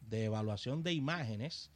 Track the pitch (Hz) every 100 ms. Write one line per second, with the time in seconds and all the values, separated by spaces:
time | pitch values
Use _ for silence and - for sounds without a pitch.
0 | 110 110 110 107 107 101 - 143 165 170
1 | 139 170 123 107 143 - -